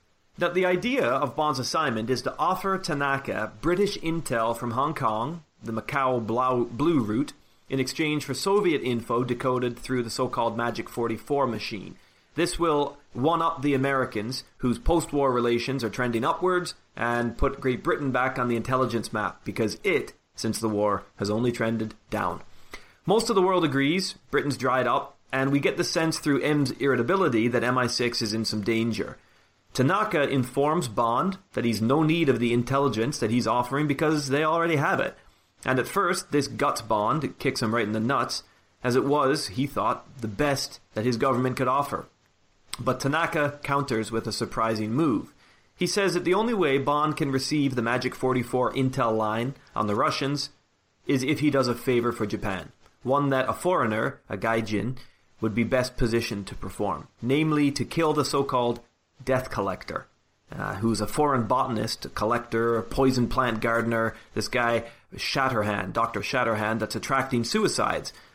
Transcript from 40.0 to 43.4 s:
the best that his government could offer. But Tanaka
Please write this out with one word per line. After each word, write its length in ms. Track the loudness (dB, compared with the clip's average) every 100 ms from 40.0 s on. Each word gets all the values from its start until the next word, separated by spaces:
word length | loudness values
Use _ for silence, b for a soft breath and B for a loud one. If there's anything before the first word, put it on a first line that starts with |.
| -8 -8
the 80 | -6
best 520 | 0 0 0 -4 -12 _
that 100 | -2
his 120 | 0 2
government 400 | 2 2 0 0
could 120 | 0
offer. 380 | 0 0 -6 -8 _ _ _ _ _ -14 -6
But 220 | -2 0
Tanaka 580 | 0 0 0 0